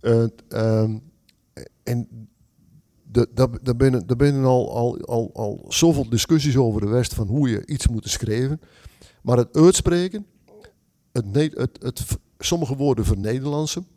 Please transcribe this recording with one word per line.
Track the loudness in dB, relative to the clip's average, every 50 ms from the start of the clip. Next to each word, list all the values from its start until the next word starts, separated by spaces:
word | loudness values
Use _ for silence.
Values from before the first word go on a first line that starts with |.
Eh, | 2 2 2 2 2 0 -4 _ -20 _
ehm, | -6 -2 0 0 2 2 0 0 -2 -6 -12 -18 _ _ _ _ _ _ _ _ _ -20 -20 -20 _ _ _
en | -4 -4 -4 -4 -8 -12 -20 -20 -20 _ _ _ _ _ _ _ _ _ -20 _ _ _ _ _
de, | -2 0 0 0 0 2
daar, | 0 0 0 0 -6 -4
daar | -4 0
binnen, | 2 2 2 2 2 0
daar | -2 0
binnen | 2 2 2 2 2 2
al, | 2 2 2 0 -2 -4
al, | -2 -2 -2 -4 -6 -8
al, | -4 -4 -4 -4 -4 -6
al | -6 -6 -6 -6 -8 -10 -6
zoveel | -2 2 4 4 4 2 0 0
discussies | 0 0 2 2 2 2 4 4 4
over | 4 4 2 2 0
de | 0 0
West | 2 0 0 0 -2
van | -4 -4
hoe | -2 0 0 2 2
je | 0 -2 -4
iets | -6 -8 0 0 0
moet | 0 0 -6 -6
schrijven. | -8 -6 -4 -2 -2 -2 0 -2 -4 -6 -8 _ _ _ _ -20 _ _ -20 -20 _ _ _
Maar | 0 2
het | 2 2 0 _
uitspreken, | 6 6 6 6 4 2 0 0 0 -2 -4 -6 -10 -12 _ _ _ _ _ -20 -20 -20 -20 _ _ _ _ _ _ _ _ _
het | -6 -6 -2 0
ne-, | 0 0 0 -2
het, | -4 -6 -6 _ -6 -10
het | -8 -6 -6
v-, | -6 -6 -6 -8 _ _ _ _
sommige | -4 -4 -2 -2 -2 -4 -4
woorden | -2 0 0 0 0 2
vernederlandsen. | 0 0 0 0 -4 -4 -4 -4 -4 -4 -2 -4 -4 -6 -8 -10 _ _